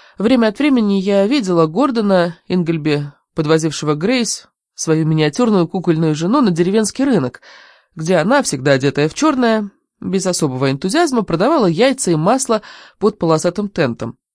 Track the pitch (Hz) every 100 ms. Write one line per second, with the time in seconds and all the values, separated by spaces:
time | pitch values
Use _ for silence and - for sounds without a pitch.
0 | - - 208 254 220 202 294 254 208 196
1 | 190 196 196 294 190 175 160 170 285 233
2 | 208 185 175 - - 180 165 165 151 147
3 | 143 - _ - 151 160 160 147 151 147
4 | 190 254 226 - - _ _ - - 156
5 | 156 156 151 151 247 202 165 190 175 156
6 | 160 151 170 277 226 170 175 214 214 -
7 | 277 214 127 - - - - _ _ -
8 | 160 180 165 277 - 135 139 135 139 143
9 | 151 - 311 262 233 220 202 _ _ -
10 | 185 185 185 175 151 127 135 135 185 277
11 | 339 247 185 - 220 320 190 160 262 262
12 | - 160 170 262 - 220 - - - -
13 | 208 208 165 156 175 170 202 - 139 117
14 | 117 - _